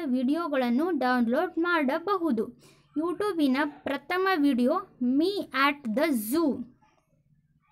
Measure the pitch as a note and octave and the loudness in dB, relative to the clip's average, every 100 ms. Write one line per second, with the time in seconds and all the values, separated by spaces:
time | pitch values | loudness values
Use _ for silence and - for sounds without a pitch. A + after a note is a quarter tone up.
0 | D#4 B3+ B3+ D#4 E4+ C#4 A#3+ A#3+ E4+ D4+ | -2 0 0 -2 0 0 0 0 0 0
1 | B3+ B3 A3+ C4 F4 D#4+ F4 E4+ C4 D#4+ | 0 2 2 0 -2 -2 0 2 0 -2
2 | E4+ G4 E4 A3+ G3 - - _ _ D4 | -2 -2 0 0 -4 -10 -20 _ _ -4
3 | E4 D#4+ G#4 E4+ C#4+ B3+ D4 - - C#4 | -4 -2 -4 0 2 2 -2 -4 -8 -8
4 | - F4+ F#4 F#4 C#4+ A#3+ B3 F4+ G4 - | -4 -2 2 2 2 2 2 0 -4 -4
5 | B3 C4+ F4 G4+ - C4 C#4+ D4 A3+ G#3 | 0 2 2 0 -4 0 0 0 -4 0
6 | D#4+ B3 G#3 D4+ D#4 G#3+ - _ _ _ | 0 0 0 0 0 -2 -10 _ _ _
7 | _ _ _ _ _ _ _ | _ _ _ _ _ _ _